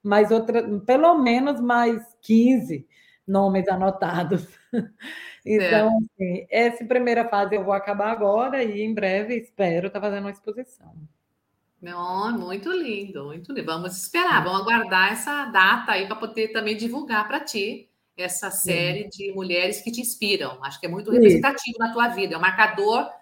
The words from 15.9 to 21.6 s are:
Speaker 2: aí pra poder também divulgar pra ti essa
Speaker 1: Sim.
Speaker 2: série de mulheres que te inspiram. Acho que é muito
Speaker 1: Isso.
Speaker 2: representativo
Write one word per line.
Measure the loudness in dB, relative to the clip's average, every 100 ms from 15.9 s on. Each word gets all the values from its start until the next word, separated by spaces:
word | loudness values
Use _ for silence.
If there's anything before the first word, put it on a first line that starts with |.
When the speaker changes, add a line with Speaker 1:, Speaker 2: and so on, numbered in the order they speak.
Speaker 2:
aí | -2 -4
pra | -6
poder | -8 -4 -4
também | -2 -4 -4
divulgar | -6 -6 -4 -2 -2
pra | -4
ti | -4 -4 -4 -6 -14 _ _ -10
essa | -8 -6 -6
Speaker 1:
Sim. | -4 -2
Speaker 2:
série | 0 -2 -4 -8
de | -10 -10
mulheres | -8 -4 0 0 -4
que | -8
te | -8
inspiram. | -8 -4 -2 -2 -2 -8
Acho | -12 -10
que | -8
é |
muito | -8 2
Speaker 1:
Isso. | 8
Speaker 2:
representativo | 10 10 4 -2